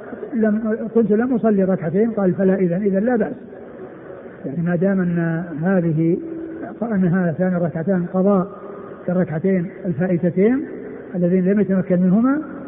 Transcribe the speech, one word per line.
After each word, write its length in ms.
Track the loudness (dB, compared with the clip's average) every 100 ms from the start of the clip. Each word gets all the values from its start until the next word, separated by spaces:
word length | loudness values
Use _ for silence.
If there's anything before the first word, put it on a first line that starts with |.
| -4 -12 -6
"لم، 440 | 0 2 2 0 -2 0 2
كنت 160 | 4
لم 240 | 2 2 2
أصلي 280 | 2 2
ركعتين". 480 | 2 0 0 0 0
قال: 220 | 2 0
"فلا 220 | 2 2 4
إذن، 260 | 2 0
إذن 240 | 0 0 2
لا 100 | 0
بأس"، 180 | 0 -6 -14 -16 -16 -16 -16 -16 -16 -16 -16 -12 -8
يعني 180 | -4
ما 120 | -2 2
دام 260 | 2 2
أن 420 | 2 0 0 -2 -4 -2
هذه، 540 | 2 2 2 2 2 0 -4 -10 -10 -10 -10 -6
أن 240 | -2 2 2
هاتان 500 | 2 0 0 0 0
الركعتان 500 | -2 -2 0 0 0
قضاء 340 | 2 4 4 0 -6 -16 -14 -14 -10 -2
الركعتين 600 | 0 0 0 0 0 -2 -6 -6
الفائتتين 800 | -2 0 2 2 4 2 2 -4 -10 -12 -14 -8 -2
اللذين 300 | 2 4 4
لم 140 | 2
يتمكن 420 | 2 2 2 2
منهما، 400 | 4 4 4 0 -4 -10